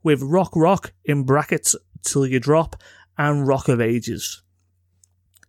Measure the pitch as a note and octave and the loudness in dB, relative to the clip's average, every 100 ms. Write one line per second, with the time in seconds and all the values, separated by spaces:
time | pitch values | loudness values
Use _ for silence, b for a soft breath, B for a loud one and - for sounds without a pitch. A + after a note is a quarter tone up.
0 | D#3+ C#3 C3+ F3+ - E3 E3 G3 - _ | 0 0 2 0 0 2 2 2 -4 _
1 | - C#3+ B2+ C#3+ - D#3+ - - _ - | -4 -2 2 0 0 -2 -2 -4 _ -12
2 | - C#3+ C3+ C3 C3 D#3 D#3+ - b b | -4 -2 0 0 2 2 0 -8 b b
3 | b - D3 D3 C#3 C3+ - A#2+ A2+ A#2+ | b -4 -2 0 0 0 0 0 0 -2
4 | A#2 F#2+ - - _ _ _ _ _ _ | -4 -8 -10 -14 _ _ _ _ _ _
5 | _ _ _ _ | _ _ _ _